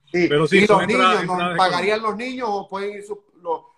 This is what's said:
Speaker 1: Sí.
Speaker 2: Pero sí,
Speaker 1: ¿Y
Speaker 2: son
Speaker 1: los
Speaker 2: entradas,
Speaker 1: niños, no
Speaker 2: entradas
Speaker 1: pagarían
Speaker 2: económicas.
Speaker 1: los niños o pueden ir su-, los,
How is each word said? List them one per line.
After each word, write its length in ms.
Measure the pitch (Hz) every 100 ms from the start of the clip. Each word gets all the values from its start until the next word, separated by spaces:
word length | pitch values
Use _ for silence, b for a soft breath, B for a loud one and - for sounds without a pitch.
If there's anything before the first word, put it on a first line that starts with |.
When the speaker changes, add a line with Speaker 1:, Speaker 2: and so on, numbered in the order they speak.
| _
Speaker 1:
Sí. 140 | 175 165
Speaker 2:
Pero 160 | 147 156
sí, 140 | 190
Speaker 1:
¿Y 80 | 208
Speaker 2:
son 140 | 196
Speaker 1:
los 80 | 185
Speaker 2:
entradas, 300 | 190 185 185
Speaker 1:
niños, 20 | 180
no 80 |
Speaker 2:
entradas 240 | 180 175 175
Speaker 1:
pagarían 400 | 185 180 190 220
Speaker 2:
económicas. 220 | 220 202
Speaker 1:
los 60 | 254
niños 180 | 254 233
o 180 | 202 190
pueden 280 | 190 202 202
ir 60 |
su-, 200 | 202 208 _ 165
los, 200 | 175 160 -